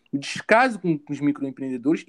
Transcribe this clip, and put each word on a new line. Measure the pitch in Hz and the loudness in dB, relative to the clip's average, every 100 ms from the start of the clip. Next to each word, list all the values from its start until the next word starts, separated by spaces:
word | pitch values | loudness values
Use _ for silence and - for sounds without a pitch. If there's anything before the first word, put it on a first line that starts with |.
| - | -8
O | 143 | -8
descaso | - 190 - 220 262 202 | -6 -6 4 4 4 0
com, | 180 151 | -2 -2
com | - | -4
os | 135 | -2
microempreendedores, | 147 143 139 131 135 127 127 190 | -2 -2 -6 -6 -8 -2 0 0